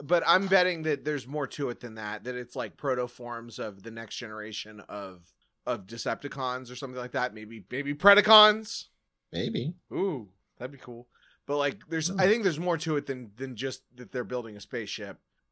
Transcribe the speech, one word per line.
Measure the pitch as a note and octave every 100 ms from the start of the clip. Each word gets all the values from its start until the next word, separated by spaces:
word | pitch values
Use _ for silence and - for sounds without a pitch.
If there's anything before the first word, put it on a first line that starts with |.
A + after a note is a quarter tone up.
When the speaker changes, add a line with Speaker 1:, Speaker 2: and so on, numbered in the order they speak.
Speaker 1:
but | D3 E3+ D#3+
I'm | F#3 G3
betting | F#3+ F3+ E3
that | D#3 C#3
there's | C3 D3 A#2
more | D3 C3+
to | - C3+
it | A#2
than | A#2
that, | A2 G#2+ G#2+
that | A#2
it's, | B2 A#2+ C3
like, | A2 -
protoforms | C#3+ B2+ B2 - A#2+ A#2 A#2 A#2
of | A2 G2
the | A2
next | A2+ A2+ -
generation | A2+ A2 G#2+ G#2 G#2+ G#2+
of, | - G2+ G2 F2+ F2 _ _ _ B2+
of | A#2 F#2+
Decepticons | A2+ C3 A2+ - C#3 C3 B2+ B2
or | B2
something | B2+ B2+
like | A#2+
that. | C3+ B2
Maybe, | G#2+ G#2+ A2+ -
maybe | C3 C#3+
Predacons. | D3 G3 G3+ G3+ G#3+ G#3+ G#3+ G#3+ - - _ _ _ _
Speaker 2:
Maybe. | E2+ A#2 - C#3 - _
Speaker 1:
Ooh, | D3 G3 C#3 G2 _ _ _
that'd | B2+
be | C#3
cool. | - A#2 B2 _ _ _ -
But, | C#3+
like, | C#3+ G#2+ -
there's, | D#3+ D#3+
Speaker 2:
Hmm. | F#3+
Speaker 1:
I | F#3+
think | A#3
there's | G3 D3+
more | F3+ E3
to | D#3+ D3
it | C#3+
than, | B2+ A2 G#2+
than | C3+
just | A2 C3 - _
that | B2+ A2+
they're | B2+
building | G#2 B2 A2+ G#2
a |
spaceship. | - A#2+ G#2 - F#2+ E2+ _ _ _